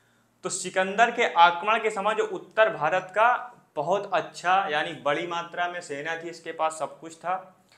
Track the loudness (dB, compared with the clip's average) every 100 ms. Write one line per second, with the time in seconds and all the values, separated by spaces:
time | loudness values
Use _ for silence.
0 | _ _ _ _ -8 -6 -4 0 0 4
1 | 4 4 0 6 6 6 0 0 0 0
2 | -2 0 -2 -4 -6 2 2 2 0 0
3 | -2 2 2 2 -4 -18 _ -6 0 0
4 | 0 -2 -2 -6 0 2 2 -2 -2 -4
5 | -2 0 -2 -6 -6 -4 -4 -4 -10 -8
6 | -6 -6 -8 -12 -12 -2 -2 -2 -8 -8
7 | -18 -10 -6 -6 -6 _ _